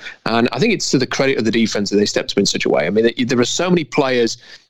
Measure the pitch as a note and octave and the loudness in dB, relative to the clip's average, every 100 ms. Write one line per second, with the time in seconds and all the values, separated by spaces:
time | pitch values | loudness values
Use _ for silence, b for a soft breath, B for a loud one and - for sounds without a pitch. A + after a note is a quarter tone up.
0 | B B - A2+ A#2+ B2 A3+ G3 - C#3 | B B -2 0 0 0 0 0 0 0
1 | B2+ - C3+ C3+ A2 A#2 A2 A2 G2 G2+ | 0 0 0 0 0 0 0 0 0 0
2 | G#2 - - - G2 - - C#2+ D#2+ G#2 | 2 -2 -2 0 0 0 0 0 0 2
3 | A#2 A#2 B2 B2 A#2+ - F3+ F3 D3 - | 0 0 0 0 0 -2 0 0 0 -2
4 | C3+ B2+ A2+ - B B | 0 2 0 -2 B B